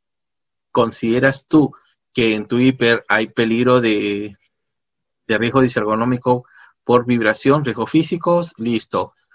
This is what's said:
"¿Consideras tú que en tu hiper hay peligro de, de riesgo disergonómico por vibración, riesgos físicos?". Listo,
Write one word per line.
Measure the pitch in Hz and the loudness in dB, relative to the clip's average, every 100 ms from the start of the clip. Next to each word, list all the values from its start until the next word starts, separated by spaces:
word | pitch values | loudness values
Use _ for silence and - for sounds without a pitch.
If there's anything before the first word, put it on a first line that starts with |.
| _ _ _ _ _ _ _ | _ _ _ _ _ _ _
"¿Consideras | 82 113 - 117 123 135 135 - | -2 -2 -2 -2 0 0 -2 0
tú | 156 127 - _ _ _ | 2 2 -4 _ _ _
que | - 113 | -2 0
en | 107 104 | -2 -2
tu | 120 | 0
hiper | 131 127 117 113 - | 0 2 0 0 0
hay | 107 110 | -2 -2
peligro | - 113 113 127 127 | -2 -2 0 2 2
de, | 113 104 104 101 104 98 _ _ _ _ _ _ _ _ - | 2 0 -2 -6 -8 -16 _ _ _ _ _ _ _ _ -4
de | 107 | -2
riesgo | 117 135 | 0 2
disergonómico | 127 120 107 110 120 123 127 123 - _ - _ | 2 0 -2 -2 -2 -2 -2 -2 -4 _ -20 _
por | - 120 120 | 0 0 2
vibración, | 120 107 - 135 151 | 0 0 0 2 2
riesgos | 131 113 107 | 0 -6 -2
físicos?". | 160 165 170 175 175 170 - | 0 0 -2 -2 -2 -2 -8
Listo, | 117 113 - - - _ _ | -4 -4 -4 -6 -6 _ _